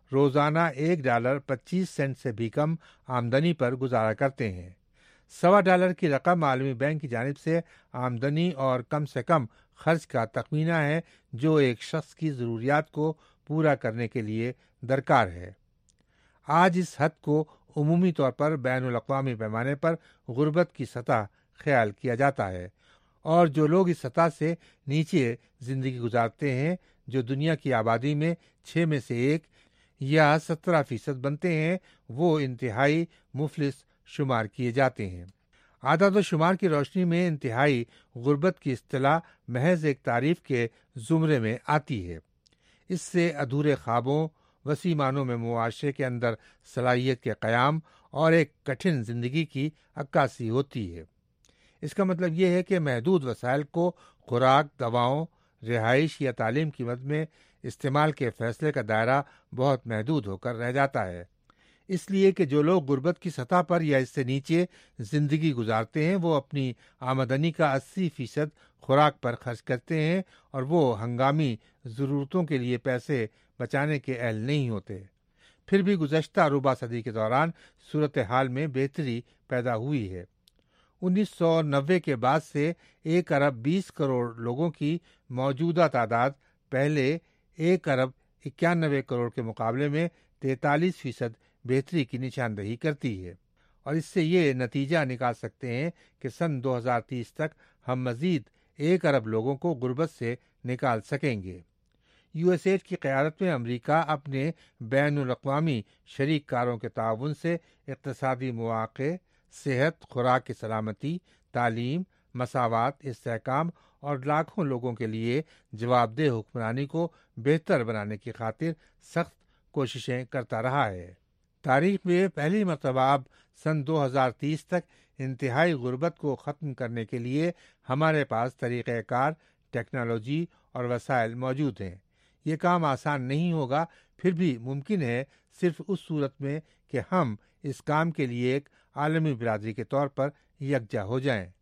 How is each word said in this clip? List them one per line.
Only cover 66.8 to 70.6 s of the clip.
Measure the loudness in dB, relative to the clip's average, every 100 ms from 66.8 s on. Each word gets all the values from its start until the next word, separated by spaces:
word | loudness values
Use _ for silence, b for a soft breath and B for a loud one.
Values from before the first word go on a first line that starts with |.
| b b
آمدنی | -4 -2 0 0 0
کا | 2 2
اسی | 0 -4 -4 -4 -4
فیصد | -6 -4 -4 -6 b b
خوراک | 2 4 4 2
پر | -4
خرچ | -4 -8 -8
کرتے | -6 -6 -2 -2
ہیں | 0 0 -4 b b
اور | -8